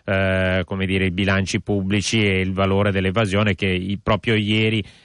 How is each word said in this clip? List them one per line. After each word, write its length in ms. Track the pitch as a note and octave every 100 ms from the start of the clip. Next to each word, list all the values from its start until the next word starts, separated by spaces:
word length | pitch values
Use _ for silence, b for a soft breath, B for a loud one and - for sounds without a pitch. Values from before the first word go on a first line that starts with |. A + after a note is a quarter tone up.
eh, 580 | - F#2+ F#2+ F#2+ F#2 F#2
come 220 | F2+ G2 F#2+
dire, 200 | F#2+ F#2
i 40 |
bilanci 500 | F2 F#2+ G2 F#2+ G#2+
pubblici 640 | - G2+ F#2+ G#2 F#2 A2+
e 160 | G#2 F#2+
il 80 | F#2
valore 400 | F#2+ G2 G2 G2+
dell'evasione 640 | F#2+ F#2 F#2 G#2+ G2 G#2+
che 120 | F#2 G2
i, 320 | F#2 F#2 G2+
proprio 340 | - G#2+ -
ieri 480 | A2 G#2 G#2+ A2 A2 F#2 B